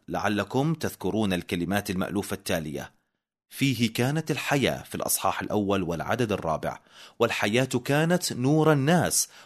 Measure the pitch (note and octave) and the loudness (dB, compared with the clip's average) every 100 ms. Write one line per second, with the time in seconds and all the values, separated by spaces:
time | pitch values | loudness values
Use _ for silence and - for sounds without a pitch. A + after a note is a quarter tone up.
0 | - E2+ G2+ G#2 G2 C3 D3+ D#3 G2+ - | -8 -4 -2 -2 -2 0 0 -2 -4 -4
1 | F#2 G#2 G#2 F2 - F2+ E2+ G2+ - F#2 | -2 0 0 0 -2 -4 0 -2 -2 -4
2 | - G2 - G2+ - F2 D#2 C2+ B1 _ | -2 -4 -4 -8 -4 -4 -4 -8 -10 _
3 | _ _ _ _ _ - C3+ A#2 A#2 A#2+ | _ _ _ _ _ -2 0 2 0 0
4 | B2+ D#3 D#3 C3+ - D3 G2 C2 - - | 0 0 -2 -4 0 2 2 -2 -8 -6
5 | - - F#2+ - G2+ G#2+ G2 G2 E2+ D#2+ | -2 0 0 -2 -2 -2 0 0 -2 -4
6 | D2 A2+ A2+ F#2+ D#2+ D2+ D2+ - _ - | -2 -2 0 -2 -2 -4 -4 -8 _ -20
7 | - - A2+ - G#2+ A#2 C3 A#2+ C3 C#3+ | -12 0 0 2 2 2 2 -2 2 2
8 | E3 F3 - - C3 D#3 D#3 D3 C#3 F3 | 4 2 0 0 2 6 6 6 4 4
9 | F2 - - - | 4 0 -2 -8